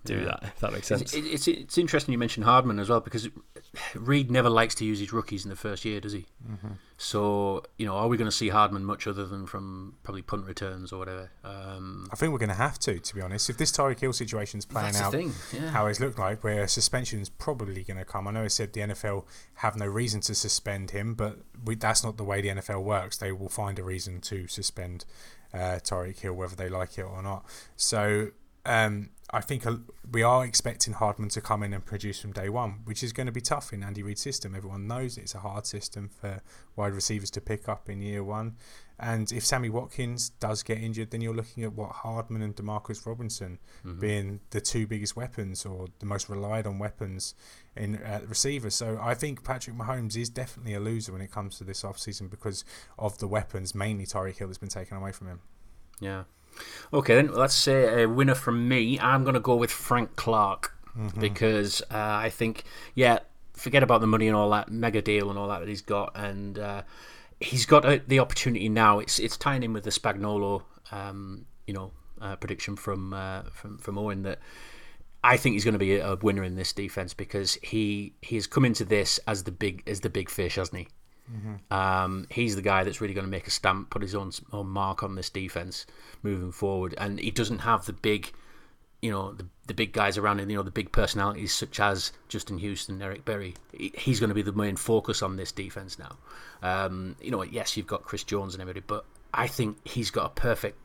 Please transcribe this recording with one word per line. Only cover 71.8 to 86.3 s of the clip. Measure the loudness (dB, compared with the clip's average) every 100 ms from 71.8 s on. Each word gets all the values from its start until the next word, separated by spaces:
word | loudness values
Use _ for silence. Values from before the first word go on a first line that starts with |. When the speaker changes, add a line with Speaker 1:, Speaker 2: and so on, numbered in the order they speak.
| -8 -12 -14 -10
Speaker 2:
uh, | -8 -6
prediction | -6 -6 -6 -6
from, | -4 -4 -4
uh, | -6 -6 -8 -10
from, | -12 -14 -10
from | -6 -4
Owen | -2 -2
that | -4 -6 -10 -16 -16 -14 -16 -14 -16 4 8
I | 8
think | 6 4
he's | 4
gonna | 4
be | 4 4
a, | 4
a | 2
winner | 4 4 0
in | -2
this | -2
defense | -2 -4 -4 -6
because | -8 -4 -2 0 -2
he, | 0 0 2 0 -6 -12
he | -4 -4
has | 2
come | 6
into | 6 4 4
this | 4 4 0 0
as | -2
the | -4
big, | -2 -2 -2 -6
as | -4
the | -2
big | -2 -4
fish, | -2 -2 0
hasn't | -4 -6
he? | -10 -16 -20 -20 -14
Speaker 3:
Mm-hmm. | -10 -8 -10 -2
Speaker 2:
Um, | 2 4 4 2 -2 -6
he's | 0 2 2
the |
guy | 4 4
that's | 4 0
really | -4 -2
gonna | -4
make | -4 -2
a |
stamp, | 2 2 2 -2
put | -4
his | -2
own | -2 -4
s-, | -8 -8
own | -6 -4
mark | 0 0 0
on | -4 -4
this | -6
defense | -6 -6 -6 -6 -10 -12 -18 -20 -8
moving | -4